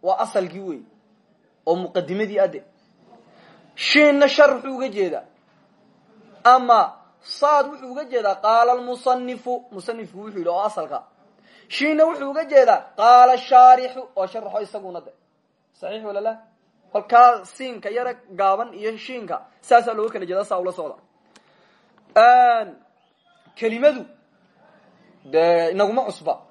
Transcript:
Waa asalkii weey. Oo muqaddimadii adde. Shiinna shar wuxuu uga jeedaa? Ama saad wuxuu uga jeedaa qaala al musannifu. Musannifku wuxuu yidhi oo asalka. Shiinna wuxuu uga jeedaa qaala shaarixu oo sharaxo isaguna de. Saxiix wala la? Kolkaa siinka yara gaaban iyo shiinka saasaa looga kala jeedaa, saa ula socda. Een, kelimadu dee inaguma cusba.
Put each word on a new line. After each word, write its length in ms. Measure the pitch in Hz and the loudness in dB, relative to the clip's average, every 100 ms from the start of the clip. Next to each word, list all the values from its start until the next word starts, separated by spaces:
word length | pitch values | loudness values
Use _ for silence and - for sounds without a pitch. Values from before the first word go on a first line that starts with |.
Waa 140 | 180 190 | -4 -4
asalkii 400 | 220 208 180 170 | -4 -4 -8 -12
weey. 240 | 190 139 107 _ _ _ _ _ _ _ - | -14 -14 -16 _ _ _ _ _ _ _ -4
Oo 100 | 175 | -4
muqaddimadii 640 | 180 185 156 190 214 202 | -2 -6 -6 -6 -4 -2
adde. 240 | 190 147 - _ _ _ _ _ _ _ _ _ _ - | -2 -4 -18 _ _ _ _ _ _ _ _ _ _ -12
Shiinna 520 | - 294 294 285 277 | -2 2 2 4 0
shar 220 | 277 285 254 | 4 2 2
wuxuu 200 | 269 254 | -8 -10
uga 140 | 262 | -10
jeedaa? 340 | 202 185 135 - _ _ _ _ _ _ _ _ _ _ _ | -6 -6 -6 -14 _ _ _ _ _ _ _ _ _ _ _
Ama 540 | 240 254 247 226 - - _ _ | 2 2 4 2 2 -6 _ _
saad 440 | - - 285 294 277 | -20 -4 0 0 -2
wuxuu 200 | 294 254 | -8 -16
uga 120 | 254 | -14
jeedaa 320 | 277 247 208 190 | -8 -4 -4 -2
qaala 360 | 208 226 240 | 0 2 2
al 100 | 247 | 0
musannifu. 840 | 247 247 262 247 247 233 247 247 247 | -4 -6 -4 -4 -4 -12 -10 -10 -12
Musannifku 460 | 196 180 226 208 175 | -16 -14 -14 -14 -18
wuxuu 180 | 214 202 | -16 -10
yidhi 120 | 170 | -6
oo 120 | 175 | -4
asalka. 420 | 208 208 139 143 _ _ _ _ _ _ _ | -4 -6 -10 -12 _ _ _ _ _ _ _
Shiinna 380 | - 285 302 320 | -6 -4 0 0
wuxuu 240 | 339 277 | 0 -8
uga 120 | 285 311 | -8 2
jeedaa 360 | 277 240 196 - - | 4 4 2 -2 0
qaala 400 | 220 247 247 247 | 6 8 8 4
shaarixu 640 | - 254 254 254 254 254 233 - | 4 8 8 8 2 -10 -12 -8
oo 120 | 190 | -8
sharaxo 340 | 226 208 202 | -8 -10 -10
isaguna 400 | 208 214 190 175 | -10 -14 -14 -16
de. 100 | 120 _ _ _ _ _ _ _ | -18 _ _ _ _ _ _ _
Saxiix 240 | - 214 | -14 -12
wala 180 | 214 202 | -10 -6
la? 120 | 214 226 _ _ _ _ _ | -6 -8 _ _ _ _ _
Kolkaa 540 | 208 208 240 247 233 185 | -10 2 6 6 4 -8
siinka 440 | - 262 226 202 | -16 -14 -12 -10
yara 240 | 226 247 240 _ 185 | -8 -8 -10 _ -2
gaaban 340 | 196 196 240 | -2 -2 -6
iyo 240 | 190 214 220 | -10 -10 -10
shiinka 480 | - 254 196 160 - _ | -14 -14 -12 -12 -14 _
saasaa 320 | - 240 233 | 2 2 2
looga 200 | 220 220 | -6 -6
kala 120 | 220 180 | -8 -8
jeedaa, 180 | 185 | -8
saa 140 | 202 185 | -4 -6
ula 140 | 180 | -6
socda. 240 | 180 151 - _ _ _ _ _ _ _ _ _ _ _ 214 | -10 -14 -14 _ _ _ _ _ _ _ _ _ _ _ 4
Een, 600 | 233 247 247 233 214 151 _ _ _ _ _ _ _ - | 6 6 4 0 -4 -16 _ _ _ _ _ _ _ -8
kelimadu 500 | 226 226 285 262 185 _ _ _ _ _ _ _ _ _ _ _ 139 | -8 0 0 0 -12 _ _ _ _ _ _ _ _ _ _ _ -4
dee 460 | 160 165 170 165 | 0 2 2 0
inaguma 300 | 190 202 233 214 | -2 -2 -2 -4
cusba. 360 | - 156 - _ | -8 -8 -8 _